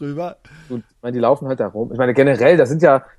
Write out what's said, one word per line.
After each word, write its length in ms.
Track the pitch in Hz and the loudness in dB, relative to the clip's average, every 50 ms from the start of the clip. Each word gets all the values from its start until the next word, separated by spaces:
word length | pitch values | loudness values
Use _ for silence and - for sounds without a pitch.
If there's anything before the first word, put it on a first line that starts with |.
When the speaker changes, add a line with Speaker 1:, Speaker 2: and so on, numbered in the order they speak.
Speaker 1:
drüber. 380 | 151 143 143 151 175 175 - - _ _ 151 160 - - | -14 -12 -10 -10 -12 -12 -14 -16 _ _ -20 -20 -18 -14
Speaker 2:
Gut, 160 | 127 120 - _ | -14 -14 -14 _
ich 80 | _ _ - | _ _ -12
meine, 120 | 123 123 | -10 -6
die 60 | 123 | -2
laufen 280 | 117 117 139 139 143 135 | 0 0 0 0 -2 -6
halt 120 | 131 123 | -6 -6
da 80 | 113 101 | -6 -6
rum. 240 | - 107 117 - - | -6 -8 -10 -8 -6
Ich 60 | 117 | -4
meine, 160 | 131 123 117 | -2 0 2
generell, 420 | 135 135 143 135 107 120 147 180 | 2 2 2 2 2 2 4 4
das 140 | 165 139 117 | 4 2 2
sind 120 | 143 160 170 | 0 2 4
ja 220 | 156 135 131 - - _ | 4 4 2 0 -4 _